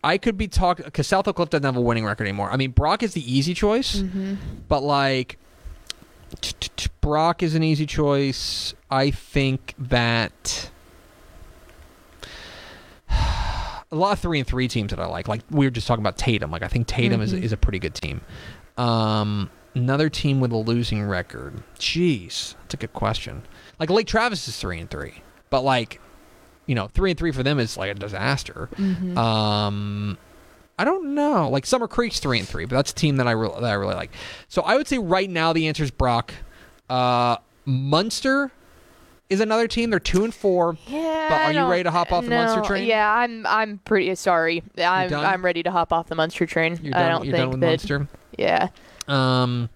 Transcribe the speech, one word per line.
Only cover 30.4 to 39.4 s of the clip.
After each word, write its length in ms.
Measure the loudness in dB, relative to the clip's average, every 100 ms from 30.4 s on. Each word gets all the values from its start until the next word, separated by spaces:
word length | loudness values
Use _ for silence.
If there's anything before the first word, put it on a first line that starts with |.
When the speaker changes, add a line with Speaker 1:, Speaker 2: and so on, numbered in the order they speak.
| -20 -20 _ -2
Speaker 1:
I 60 |
don't 300 | 0 0 -2 0
know. 340 | 2 2 2
Like, 160 | 0 2
Summer 220 | 0 0
Creek's 320 | -2 -2 -2
three 200 | 0 0
and 80 | -2
three, 180 | -8 -2
but 100 | 0
that's 160 | 0
a 40 | 2
team 220 | 2 4
that 100 | 2
I 40 |
re-, 180 | 2 0
that 140 | -2
I 100 | -2
really 220 | 0 -2 -4
like. 160 | -8 -12 -16 -16 -6
So 120 | -2
I 140 | 2 2
would 120 | 2
say 100 | -2
right 320 | 0 0 0
now 240 | 0 2
the 140 | 2 0
answer 160 | 0
is 80 | -4
Brock. 420 | 0 2 2 -2 -12 -16 -18 -20 -20 _
Uh, 480 | 0 2 4 2 0 _ _ -2
Munster 840 | -2 2 2 2 -2 0 0 0 -6 -20 -20 -20 -20 -20 -20 _
is 100 |
another 280 | 0